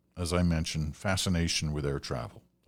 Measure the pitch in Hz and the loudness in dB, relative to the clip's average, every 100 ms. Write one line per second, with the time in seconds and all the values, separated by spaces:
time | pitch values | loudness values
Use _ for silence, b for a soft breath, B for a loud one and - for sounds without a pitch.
0 | _ 92 82 90 87 80 80 80 76 - | _ -6 0 2 4 2 0 -2 -4 -4
1 | 101 90 95 85 82 - 76 73 71 69 | -2 0 2 2 2 0 0 -2 -2 -4
2 | - 62 58 - _ _ | -4 -6 -6 -12 _ _